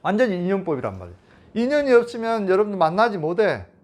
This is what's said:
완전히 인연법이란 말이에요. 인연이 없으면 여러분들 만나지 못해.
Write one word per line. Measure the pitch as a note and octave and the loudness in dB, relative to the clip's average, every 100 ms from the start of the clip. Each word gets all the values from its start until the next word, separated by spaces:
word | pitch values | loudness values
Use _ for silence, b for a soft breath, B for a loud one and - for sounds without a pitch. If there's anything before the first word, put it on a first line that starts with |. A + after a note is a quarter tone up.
완전히 | D3+ G#3 B3 F3+ | -2 0 0 0
인연법이란 | F3 G3 F3+ C#3 A#2 F#2+ | -2 -2 -2 -4 -4 -10
말이에요. | F2 F2+ b b b | -16 -20 b b b
인연이 | G#3+ B3 D4 C#4+ | -4 0 0 4
없으면 | A#3+ A#3+ A#3 A3+ A3+ F#3+ | 4 4 -6 -4 -2 0
여러분들 | F#3+ G#3+ G3 | 2 0 2
만나지 | D#3+ F#3 A#3 G3 | 0 2 0 0
못해. | D3+ F3+ G3+ B2 F#2 _ | -4 0 0 -2 -8 _